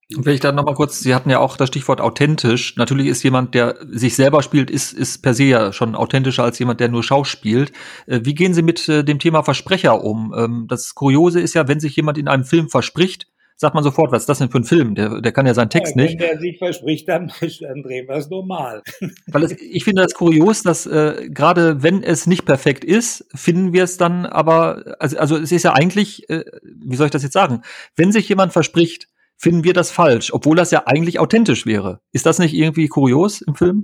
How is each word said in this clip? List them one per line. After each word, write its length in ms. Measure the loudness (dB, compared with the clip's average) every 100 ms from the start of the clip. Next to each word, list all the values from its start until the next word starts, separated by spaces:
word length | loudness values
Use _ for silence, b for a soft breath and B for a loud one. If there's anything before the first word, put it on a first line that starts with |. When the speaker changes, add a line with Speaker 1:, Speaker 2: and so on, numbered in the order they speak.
| -14 -6
Speaker 1:
Und 120 | -2
wenn 80 | 0
ich 40 |
da 120 | 0
noch 140 | 0 -2
mal 100 | 0
kurz, 240 | -2 -2
Sie 160 | 0 0
hatten 160 | 2
ja 80 | 2
auch 180 | 2 0
das 120 | -4
Stichwort 300 | -2 -4 -2
authentisch. 760 | -2 0 0 0 0 0 -2 -4
Natürlich 300 | -2 0 0
ist 160 | 0
jemand, 320 | 0 0 0 0
der 200 | 0 -2 -10
sich 260 | -2 -2 2
selber 280 | 4 4
spielt, 260 | 2 0 0
ist, 240 | -4 -6
ist 300 | -6 -8 -4
per 100 | -2
se 120 | 2 4
ja 280 | 4 2
schon 220 | -2 -4 -2
authentischer 480 | -2 0 0 0
als 160 | -2 -2
jemand, 200 | -4 -2
der 100 | -2
nur 120 | -2
schauspielt. 680 | 0 0 -2 -6 -2 0 0 -6 B B B
Äh, 140 | -4
wie 140 | -2 0
gehen 180 | 2
Sie 80 | 2
mit, 260 | 2 0 0
äh, 160 | 0
dem 140 | 0 0
Thema 240 | 2 0
Versprecher 640 | 0 -2 -2 0 2 2
um? 280 | 0 -4 -4 -4
Ähm, 300 | -4 -4 -6
das 240 | -8 -8
Kuriose 480 | -2 2 4 4 2
ist 140 | 0 0
ja, 120 | 0
wenn 120 | 0
sich 160 | -2 -2
jemand 240 | -2 -2
in 80 | 0
einem 160 | 0
Film 260 | 2 0 2
verspricht, 560 | -2 -2 0 -2 -2 -18 _ _ -4
sagt 180 | -2
man 100 | 2
sofort, 280 | 0 2 2
„Was 120 | 0
ist 60 | 0
das 80 | -2
denn 140 | 0
für 80 | 0
ein 40 |
Film? 300 | 2 2 2
Der, 280 | 0 -4 -2
der 100 | -2
kann 160 | 0 2
ja 80 | 2
seinen 160 | 2
Text 240 | 0 -2 0
Speaker 2:
Ja, 80 |
Speaker 1:
nicht.“ 160 | 0 0
Speaker 2:
wenn 80 | -4
der 120 | -2
sich 200 | -6 -6
verspricht, 480 | -6 -6 -6 -6 -4
dann, 240 | -4 -6 -8
<laughs> 260 | -8 -8
dann 200 | -14 -14
drehen 260 | -10 -10 -8
wir's 220 | -8 -8
normal. 540 | -10 -10 -8 -10 -12 -16 -12
<laughs> 240 | -12 -12 -4
Speaker 1:
Weil 180 | -2
es, 100 | -2
ich 320 | -4 -10 -6 -2
finde 180 | 2
das 100 | 0
kurios, 480 | 2 2 4 4 2
dass, 240 | 0 -2 -2
äh, 440 | 0 0 -2 -10
gerade 500 | 0 2 4 4 2
wenn 220 | 2 0
es 240 | 0 -2 0
nicht 180 | 0 2
perfekt 380 | 0 0 2
ist, 420 | 4 4 0 -8 -14
finden 400 | -8 -2 0 2
wir 100 | 2
es 140 | 0 0
dann 300 | 0 0 -4
aber, 720 | -2 2 2 2 -4 -12 -6
also, 180 | -4 -2
also 200 | 0 0
es 140 | 0
ist 120 | 0
ja 100 | 2
eigentlich, 560 | 2 2 0 -2 -4 -8
äh, 140 | -8 -8 -18
wie 340 | -20 -16 -6 -2
soll 120 | 0
ich 40 |
das 120 | 0
jetzt 100 | -2
sagen? 280 | 0 0 -2 B B B 0
Wenn 160 | 2
sich 180 | 2 2
jemand 240 | 2 2
verspricht, 540 | 2 0 2 0 -2 -20 _ _ _
finden 280 | 0 2 2
wir 80 |
das 180 | 2 0
falsch, 420 | 2 4 4 0
obwohl 220 | -2 2 2
das 160 | 4
ja 120 | 2 2
eigentlich 340 | 0 0 0
authentisch 460 | 2 2 2 0 0
wäre. 340 | -2 -4 -8 _
Ist 120 | -2 0
das 140 | 2
nicht 140 | 2
irgendwie 340 | 2 0 0 -2
kurios 540 | 2 2 4 0 -2
im 140 | -6 0
Film? 280 | 0 0